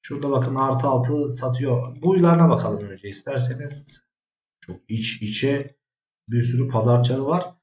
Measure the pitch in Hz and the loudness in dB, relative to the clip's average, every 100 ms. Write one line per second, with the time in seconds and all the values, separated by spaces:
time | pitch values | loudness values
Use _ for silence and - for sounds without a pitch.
0 | - 143 143 135 123 131 135 127 139 131 | -10 -8 -2 0 0 0 0 0 2 0
1 | 123 147 139 - 131 123 139 120 - - | 0 0 -2 -4 -4 -2 0 0 -2 -2
2 | 170 190 170 165 165 - - 104 101 95 | 2 4 6 8 6 4 0 -4 -8 -12
3 | 101 95 - 120 123 120 143 - - - | -12 -10 -6 -2 -2 -4 -10 -14 -16 -20
4 | _ _ _ _ _ _ - 90 _ 110 | _ _ _ _ _ _ -18 -18 _ -4
5 | - - 104 - 135 143 - _ _ _ | -4 -6 -6 -2 0 0 -4 _ _ _
6 | _ _ - 117 120 120 - 113 113 120 | _ _ -4 0 0 0 0 2 4 4
7 | 123 131 135 180 - - | 4 0 0 -2 -2 -12